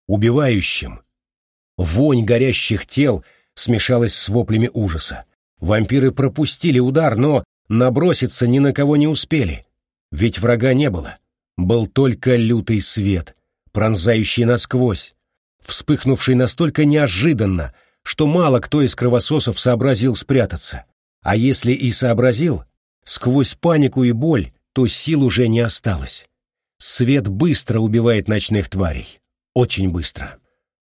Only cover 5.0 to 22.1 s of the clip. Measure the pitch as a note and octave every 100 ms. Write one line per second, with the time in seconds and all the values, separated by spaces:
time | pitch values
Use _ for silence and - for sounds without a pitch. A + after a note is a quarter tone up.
5 | - - - _ _ - E2 G#2+ G#2 C3
6 | C3 B2+ C3 - D3 - F3 B2+ B2 C#3
7 | D#3 A2 C#3 C#3+ - _ - A2 B2+ A#2+
8 | F3 D#3 B2 - A#2+ C3 C#3 B2+ C#3+ D3+
9 | D3+ D3 - D#3+ G2+ C#2 - _ _ _
10 | _ D2+ A2+ - A2+ A#2+ C3 B2+ D3 F2+
11 | D#2 - _ _ _ - F2+ A#2 G#2+ -
12 | C#3 A2+ - A#2+ A2+ A#2 G2 A2 - -
13 | G2+ F#2 - - _ _ _ G2+ G#2+ G#2
14 | F2+ A2+ G#2 - A#2 A#2+ - B2+ B2 F2+
15 | - _ _ _ _ _ - - - D3
16 | B2+ C3+ - B2 B2+ - E3+ - D3+ D3+
17 | C#3+ F#2 C#3+ B2+ G#2 F#2 C#2+ - _ _
18 | - - D3+ E3+ D3+ B2+ - D3+ C3+ -
19 | B2 A#2+ - D3+ - G#2 B2+ A#2+ C3 A#2+
20 | B2+ A2 - C#3 G#2 D#2+ - C#2+ - _
21 | _ _ - G#2 B2 C3 A#2+ C3 B2+ A2
22 | B2+